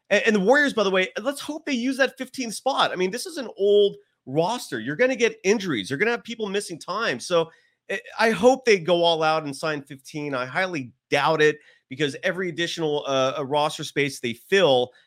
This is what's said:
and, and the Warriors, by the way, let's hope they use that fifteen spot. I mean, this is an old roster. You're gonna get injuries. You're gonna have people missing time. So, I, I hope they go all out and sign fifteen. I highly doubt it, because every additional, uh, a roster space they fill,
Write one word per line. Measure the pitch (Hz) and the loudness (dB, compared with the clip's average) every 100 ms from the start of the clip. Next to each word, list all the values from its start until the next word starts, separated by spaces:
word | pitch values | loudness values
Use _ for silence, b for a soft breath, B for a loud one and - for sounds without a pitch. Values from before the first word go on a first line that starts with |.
| - | 0
and, | 196 220 | 0 4
and | 214 | 2
the | |
Warriors, | 185 285 285 | 4 4 4
by | 196 | 2
the | 196 | 2
way, | 190 185 - | 2 0 -4
let's | 226 277 | -6 -8
hope | - 311 | -8 -10
they | - | -4
use | 254 247 254 | -2 -2 0
that | 262 - | -2 -2
fifteen | 262 - 233 | -14 -8 -8
spot. | - 262 277 139 | -6 -4 0 0
I | |
mean, | 156 185 | 0 -2
this | 233 | -4
is | 370 311 | -10 -10
an | 220 - | -10 -2
old | 202 202 202 202 b b - | 2 4 4 0 b b -6
roster. | 143 175 247 - 113 | -2 -2 -2 -6 -8
You're | 113 | -6
gonna | 151 254 240 | 0 0 2
get | 226 220 | -2 0
injuries. | 185 220 190 120 98 | 0 0 0 -4 -2
You're | 139 | -2
gonna | 214 | -2
have | 233 | -2
people | 202 226 208 | -8 -8 -4
missing | 196 - 165 | -4 -6 -12
time. | - 196 220 123 | -8 -6 -4 -4
So, | - 170 165 b b b - | 0 0 0 b b b -8
I, | 190 - - | -8 -8 0
I | 226 | 0
hope | 185 240 262 | 4 4 4
they | 240 196 | 4 2
go | 160 175 | 4 4
all | 170 160 | 4 4
out | 156 160 | 2 0
and | 147 135 | -2 -6
sign | 160 147 | -4 -6
fifteen. | 135 139 - 151 147 | -8 -18 -14 -10 -6
I | 131 | -4
highly | 127 151 190 165 120 _ - | -4 -4 -4 -4 -10 _ -4
doubt | 143 143 160 | 0 2 4
it, | 151 151 b b b | 4 2 b b b
because | 131 147 147 | -4 -4 -2
every | 185 175 185 | -4 -4 -6
additional, | 151 170 170 156 147 135 | -4 -6 -4 -2 -2 -2
uh, | 135 131 156 | 0 0 -2
a | |
roster | 131 147 151 - | -2 0 0 -2
space | 147 151 143 - | -8 -2 -2 -2
they | 120 | -8
fill, | 113 - 196 165 127 123 b | -8 0 4 6 4 2 b